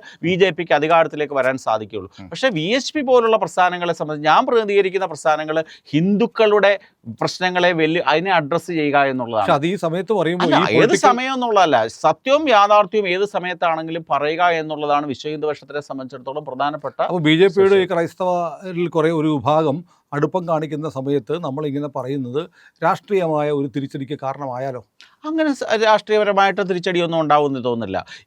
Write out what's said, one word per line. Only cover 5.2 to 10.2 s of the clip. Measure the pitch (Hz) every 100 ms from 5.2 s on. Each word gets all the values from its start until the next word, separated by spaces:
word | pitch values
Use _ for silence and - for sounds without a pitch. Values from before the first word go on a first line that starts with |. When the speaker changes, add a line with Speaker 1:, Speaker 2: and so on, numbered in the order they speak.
| 160 151 156 156 160 - -
Speaker 1:
ഹിന്ദുക്കളുടെ | 147 180 202 233 - 214 208 196 196 _ _ 117 110
പ്രശ്നങ്ങളെ | 156 - 185 180 175
വെല്ലു-, | 170 156 165 135
അതിനെ | 156 190
അഡ്രസ്സ് | 175 143 170 170
ചെയ്യുക | 165 147 143
എന്നുള്ളതാണ്. | 139 131 117 113
Speaker 2:
പക്ഷേ | 101
അത് | 151 160
ഈ | 190
സമയത്ത് | 165 170 175
പറയുമ്പോൾ | 214